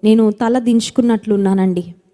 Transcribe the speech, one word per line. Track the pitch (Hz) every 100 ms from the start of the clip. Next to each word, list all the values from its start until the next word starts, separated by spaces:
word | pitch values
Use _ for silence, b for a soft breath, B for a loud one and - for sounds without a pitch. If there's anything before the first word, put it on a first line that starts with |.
నేను | 214 226 220
తల | 208 233 247
దించుకున్నట్లున్నానండి. | 233 233 220 - 240 220 - 202 196 190 190 180 175 175 _